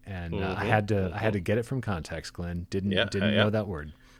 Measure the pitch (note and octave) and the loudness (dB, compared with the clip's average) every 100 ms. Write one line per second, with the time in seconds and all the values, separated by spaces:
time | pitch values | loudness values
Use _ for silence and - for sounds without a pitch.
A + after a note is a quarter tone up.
0 | - F#2 E2+ G2+ F#2+ F#2 G#2 A2 G#2 G2+ | -10 -8 -4 -2 -2 -2 2 2 4 2
1 | F#2 G2+ A2 G2+ E2+ A2 A2 C3+ A2+ F2+ | 2 0 0 0 0 0 0 -4 -2 -4
2 | D2+ - - - F2 F2 F2+ F#2+ G2 F#2+ | -4 -8 -8 -8 -6 -6 -4 -2 2 2
3 | A2+ G2+ F#2+ E2+ G#2+ G#2+ G2+ D#2 D2+ - | 2 2 4 4 4 2 -2 -6 -8 -14
4 | - | -20